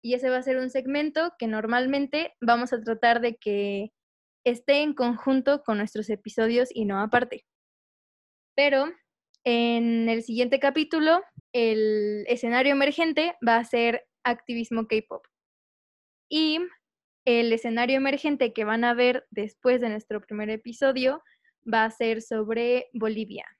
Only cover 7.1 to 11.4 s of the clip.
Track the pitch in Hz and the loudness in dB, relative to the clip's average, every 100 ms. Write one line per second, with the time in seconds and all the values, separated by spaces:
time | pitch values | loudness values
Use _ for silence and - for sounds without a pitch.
7.1 | 247 247 247 _ _ _ _ _ _ _ | 0 0 -8 _ _ _ _ _ _ _
8.1 | _ _ _ _ - 285 269 294 349 _ | _ _ _ _ 0 2 2 0 -6 _
9.1 | _ _ _ 247 233 233 233 233 233 226 | _ _ _ 0 2 2 2 2 2 0
10.1 | 226 226 226 247 269 277 277 311 320 311 | -2 -4 -2 0 2 2 0 -2 0 2
11.1 | 349 - - | 2 0 -20